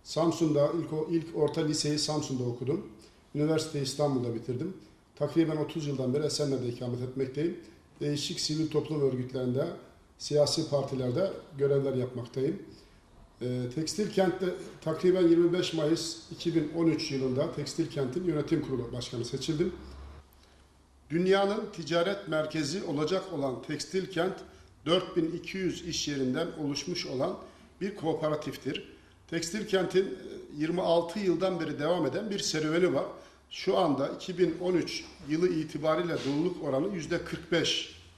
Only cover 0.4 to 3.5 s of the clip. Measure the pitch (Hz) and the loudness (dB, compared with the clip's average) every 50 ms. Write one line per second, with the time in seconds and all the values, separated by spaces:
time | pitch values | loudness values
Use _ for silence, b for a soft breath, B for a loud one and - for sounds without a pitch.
0.4 | 170 156 147 143 143 - 165 170 143 139 156 156 156 - 170 165 151 - - 165 | 2 4 6 4 4 4 2 -2 -2 -2 -4 -4 -2 0 0 0 0 -2 0 2
1.4 | 147 143 - 165 156 151 151 - - 147 151 147 - - 151 147 - - 139 123 | 2 2 2 0 0 0 0 0 0 0 0 0 0 0 0 -2 -2 -2 -4 -2
2.4 | 123 123 120 - 123 123 151 202 - - - B B B B B B B - 147 | -2 -2 -2 -2 -2 -2 -2 -2 -4 -10 -16 B B B B B B B -2 0
3.4 | 151 156 | 2 2